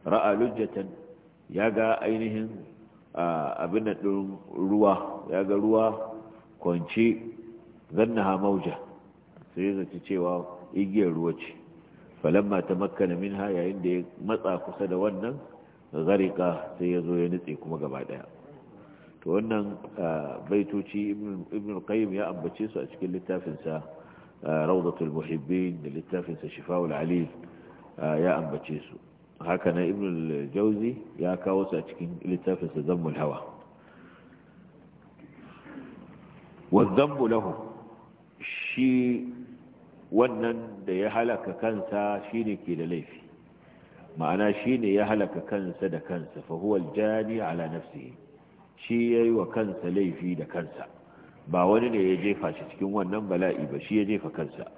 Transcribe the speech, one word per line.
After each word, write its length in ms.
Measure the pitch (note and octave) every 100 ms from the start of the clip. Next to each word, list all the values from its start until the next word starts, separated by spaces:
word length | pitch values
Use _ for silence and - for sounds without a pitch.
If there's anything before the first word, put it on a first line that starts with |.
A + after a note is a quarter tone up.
"Ra'a 320 | D#2+ G#2 G2+
lujjatan", 520 | G2+ A#2+ A2+ G#2+ - F#3 - - - - _ -
ya 200 | E2+ A2
ga 280 | G#2+ A2 -
ainihin, 480 | G2+ A2 A2+ A2 A2 G#2 E2 - - - -
a, 420 | - E2+ E2 C#2+ -
abin 200 | E2 G#2
nan 120 | A2
ɗin 400 | F#2+ G2+ G2 G2 F#2+ -
ruwa, 680 | - F#2+ G#2 G#2 F#2 - - -
ya 140 | F2+
ga 120 | G2
ruwa 560 | G2+ G#2+ A2 A2 G#2 - - - - - -
kwance, 640 | F2 F2 D#2+ A2 A#2 G#2+ - - - - - - -
"zannaha 440 | E2 A2+ A2+ F#2+ F#2+
mauja", 380 | G2+ F#2+ E2+ - - - - - - - -
sai 140 | -
ya 80 | F#2+
zaci 260 | G2 F2 F2
cewa 420 | - F#2+ F2 F2+ F2 - -
igiyar 400 | F#2 G2 G#2 F#2
ruwa 180 | E2 E2+
ce. 200 | D#2+ - - - - - - - -
"Falamma 380 | D#2 F#2+ G#2 F#2+
tamakkana 540 | E2+ F#2 G2 - F#2+
minha", 320 | F2 G2+ G2 G2+
yayin 300 | F2+ F2+ G2
da 80 | F2+
ya 120 | F2+ E2 -
matsa 400 | G2+ A2 F#2+ F2
kusa 240 | - -
da 120 | G2 F#2
wannan, 420 | G#2 F#2+ A2+ C#3+ - - - - -
"gharika", 840 | D2 D#2+ G2+ F#2 F2 F2 D#2+ - -
sai 140 | F2+
ya 80 | F2
zo 140 | E2
ya 140 | F2 F2
nutse 260 | F2+ D#2+
kuma 220 | D2 D#2 D#2
gaba 260 | C#2+ C2+
ɗaya. 220 | C#2 C2 - - - - - - - - - -
To, 60 | -
wannan, 460 | F#2 A2 A2 G2+ G2 - -
ah, 420 | E2+ D#2 D2 B1+ -
baitoci 640 | G2+ G2+ G2+ F#2 G2+ G#2
Ibn, 340 | G2+ G#2 F#2+ E2+
Ibn 300 | G#2 G2+ F#2+
Qayyim 320 | - A2 G#2
ya 140 | F#2+ F2
ambace 380 | F2+ E2+ - G#2+
su 100 | D#2
a 60 | C2
cikin 240 | - F#2
littafinsa, 680 | F2+ - F2+ E2+ D2 E2 D#2 - - - - - -
ah, 220 | D2+ D#2
Rawdatul 440 | D#2 F#2 E2+ - D#2+
Muhibbin, 720 | D2+ D#2 D#2+ C#2+ F#2 F#2 E2+
da 80 | D2+
littafinsa 560 | D2 - F#2 E2+ D#2+ D#2
Shifa'ul 420 | - - F2+ E2+
Alil, 340 | D2 E2 F2+ E2 - - - - - - -
ah, 180 | D#2
ya 220 | D#2 F2+ D#2
ambace 440 | D#2 D2 - D2+ -
su. 80 | - - - - -
Haka 320 | E2+ F2 F2+
nan 140 | E2+ F2
Ibn 140 | G2+
al-Jawzi 920 | G2 E2 D#2+ D2 C#2+ E2+ G#2+ G#2 A2+ B2+ -
ya 220 | - F2+ F#2
kawo 280 | G2 F#2+ G2
su 80 | D#2+
a 40 |
cikin 360 | - - E2+ F2
littafinsa 560 | F#2 F2+ F#2+ F#2 E2+ D#2
Zammul 320 | D2 F2+ D#2+
Hawa. 260 | D2+ D2+ C#2 - - - - - - - - - - - - - - - - - - - - - - - C#4 - - - - - - - - -
"Wa 120 | G2
dhanbu 440 | G2 F#2+ D3 C#3 A#2
lahu", 260 | A2+ F#2 - - - - - - - - -
shi 840 | - - - B2+ B2+ B2+ B2 A#2+ - - - - - - - - -
wannan 760 | G2+ B2 A2 A2+ A#2 A2+ G2+
da 80 | G2
ya 160 | F#2 G#2+
halaka 440 | A2 A#2 G#2 G2
kansa 680 | F2+ A2+ G#2+ F#2 G#2 G#2 G2+ -
shi 140 | A2+
ne 120 | G#2+ F#2+
ke 180 | -
da 100 | E2
laifi. 360 | E2 E2+ - - - - - - - - - - - -
Ma'ana, 360 | D#2 F#2 G#2 G2+
shi 140 | A#2+ B2+
ne 160 | G#2+
ya 120 | G2+
halaka 360 | G#2 A2 F#2+ F2
kansa 480 | - G2+ F#2 E2+ F#2+
da 100 | E2+
kansa, 420 | - F2 D2+ - -
"fa 60 |
huwa 240 | E2 G2+ G2+
al-jani 600 | D#2+ G2+ G#2+ A2 G#2+ A2
ala 280 | F2 E2+ E2
nafsihi". 460 | E2 - C#2+ B1+ - - - - - - -
Shi 280 | - A#2 A#2
ya 100 | A#2
yi 80 | A#2
wa 160 | A2+ F2+
kansa 420 | A2+ G#2+ F2+ F2
laifi 460 | F#2 F#2+ D#2+ F2+
da 100 | D#2+
kansa. 420 | D#2 F2 D#2+ - - - - - - - -
Ba 180 | F2
wani 240 | F2+ A2 A#2+
ne 100 | A2 F#2
ya 60 | F2+
jefa 320 | G2+ G2 E2+
shi 100 | D#2 -
cikin 200 | - G2
wannan 360 | G#2 F#2 G#2 G#2
bala'i 380 | F2+ F2+ -
ba, 140 | D2+ C#2+
shi 180 | - G#2+
ya 60 |
jefa 240 | G2+ G#2+ D#2+
kansa. 380 | - D2+ - -